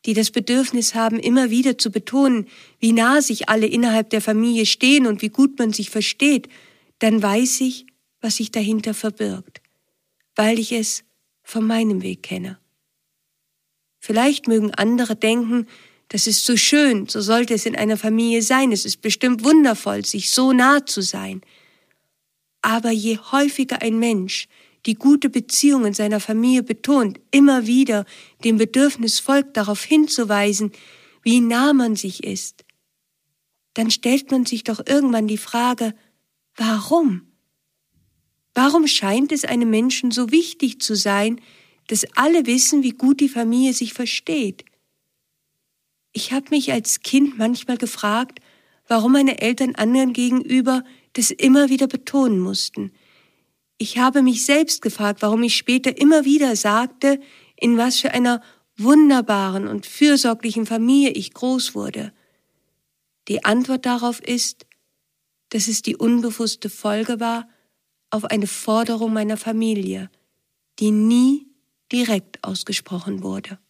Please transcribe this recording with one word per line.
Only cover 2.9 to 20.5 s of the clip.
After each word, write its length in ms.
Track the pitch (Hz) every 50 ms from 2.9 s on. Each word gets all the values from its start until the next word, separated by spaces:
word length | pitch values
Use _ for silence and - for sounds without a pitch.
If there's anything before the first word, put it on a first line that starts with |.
nah 300 | 226 226 226 240 277 302
sich 260 | 277 - 226 - -
alle 200 | - 220 220 214
innerhalb 420 | 220 - 233 240 240 220 220 220 220
der 100 | - 214
Familie 460 | 214 220 214 214 226 240 233 226 220
stehen 420 | - - _ - 254 285 294 254
und 140 | 233 208 202
wie 80 | - 208
gut 280 | - - 269 277 277
man 140 | - 240 220
sich 180 | 214 - 202 -
versteht, 600 | - 220 202 - - _ 277 294 285 240 - - - - _ _ _ _ _ _ _ _
dann 240 | 233 220 220 220 202
weiß 380 | 202 196 226 254 247 - -
ich, 240 | 262 254 254 - - _ _ _ _ _ _ _
was 160 | - 220 208
sich 160 | - 226 214
dahinter 420 | - 226 208 208 220 220 208 226 214
verbirgt, 680 | - - 214 208 - 214 202 185 190 185 - _ - _ _ _ _ _ _ _ _ _ _ _ _ _ _ _
weil 240 | - 214 220 233 226
ich 140 | 220 - 240
es 320 | 226 220 - - - _ _ _ _ _ _ _ _ _
von 220 | - - 226 220
meinem 360 | 220 226 226 226 214 202 185
Weg 220 | 185 185 185 180 -
kenne. 360 | - 185 185 180 190 190 _ _ _ _ _ _ _ _ _ _ _ _ _ _ _ _ _ _ _ _ _ _ _ _ _ _ _ _ _ -
Vielleicht 440 | - 214 220 247 285 285 - - 240
mögen 240 | 226 220 214 208 -
andere 420 | - 202 220 240 247 247 220 220
denken, 500 | 220 - 220 226 240 240 226 240 240 226 226 - - _ _ _ _ _ _
"Das 180 | - 208 -
ist 160 | 220 208 - -
so 140 | - 240
schön, 500 | 208 - - 294 294 294 277 233 202 190
so 140 | - - 208
sollte 320 | 202 202 226 240 240 233 233
es 120 | 208 -
in 120 | 226 226
einer 180 | - 214 214 220
Familie 460 | 208 - 214 220 226 233 233 233 233
sein, 320 | 220 - 262 262 269 254 214
es 100 | 190 -
ist 180 | 202 - _
bestimmt 440 | - 214 208 - - 254 247 220 220
wundervoll, 580 | 277 311 320 294 254 220 - - 202 202 208 202
sich 260 | - - 202 185 -
so 220 | - 254 262 262